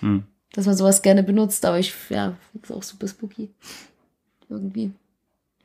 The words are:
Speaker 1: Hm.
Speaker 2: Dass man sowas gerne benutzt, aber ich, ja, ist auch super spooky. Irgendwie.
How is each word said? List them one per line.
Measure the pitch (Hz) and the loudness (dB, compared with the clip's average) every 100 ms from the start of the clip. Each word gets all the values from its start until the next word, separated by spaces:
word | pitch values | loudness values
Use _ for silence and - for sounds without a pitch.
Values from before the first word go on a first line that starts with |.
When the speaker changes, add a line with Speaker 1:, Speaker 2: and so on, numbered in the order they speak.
Speaker 1:
Hm. | 104 98 101 _ _ | -2 -2 -4 _ _
Speaker 2:
Dass | 202 196 | -2 0
man | 190 | 4
sowas | 190 196 | 4 4
gerne | 190 196 | 6 4
benutzt, | 190 208 208 - 180 | 4 2 2 0 0
aber | 175 | 0
ich, | 185 - - | -2 -6 -8
ja, | 208 196 180 _ 220 | -4 -4 -8 _ -20
ist | - | -14
auch | - | -14
super | - 196 196 | -14 -12 -12
spooky. | - 208 - 214 _ - - - _ _ _ _ _ - | -10 -14 -12 -16 _ -20 -20 -20 _ _ _ _ _ -14
Irgendwie. | 214 196 214 202 196 _ _ _ _ _ _ | -10 -8 -6 -8 -10 _ _ _ _ _ _